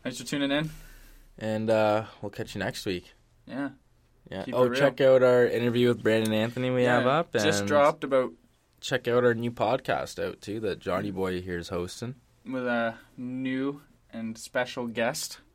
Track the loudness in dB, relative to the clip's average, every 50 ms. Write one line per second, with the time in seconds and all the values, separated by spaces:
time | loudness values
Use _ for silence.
0 | _ -8 -10 -8 -8 -6 -4 -2 -2 0 0 -2 -2 -4 -8 -14 -18 -20 -20 -20
1 | -20 -20 -20 -20 -20 -20 _ -8 -4 -4 -2 -2 2 2 2 4 4 4 2 2
2 | 0 -6 -14 -12 -12 -12 -10 -10 -12 -10 -8 -6 -6 -6 -6 -6 -6 -6 -6 -6
3 | -8 -12 _ _ _ _ _ _ _ -14 -10 -8 -8 -8 -10 _ _ _ _ _
4 | _ _ _ _ _ -12 -10 -10 -8 -4 2 2 2 2 4 2 2 2 2 4
5 | 4 6 6 8 8 6 6 6 4 4 2 2 0 2 2 4 4 4 2 2
6 | 2 2 4 4 2 2 2 0 0 -2 -2 -4 -2 0 0 2 2 4 4 4
7 | 4 2 2 2 0 0 -2 0 2 2 2 0 0 2 4 6 6 4 4 0
8 | -4 0 2 2 2 0 -6 _ _ _ _ _ _ _ _ _ -6 -4 -4 -2
9 | 0 2 2 4 4 4 2 2 -2 -4 -2 0 0 0 0 -2 -2 -2 -2 -2
10 | -4 -6 -6 -6 -6 -6 -6 _ -10 -10 -8 -6 -4 -4 -4 -4 -4 -4 -2 -2
11 | -2 -4 -4 -4 -4 -2 -2 -4 -6 -6 -8 -8 -6 -6 -6 -6 -6 -6 -10 -12
12 | -12 -12 -12 _ _ _ _ _ _ -10 -8 -6 -4 -2 -2 -2 -2 -2 -4 -8
13 | -20 _ _ -12 -12 -10 -8 -6 -6 -6 -4 -4 -4 -4 -6 -8 _ _ _ _
14 | _ _ -14 -10 -10 -10 -10 -12 -16 -6 _ -4 -4 -4 -6 -8 -8 -6 -4 -2
15 | -2 -2 -2 -4 -8 -10 -12 -16 _ _ _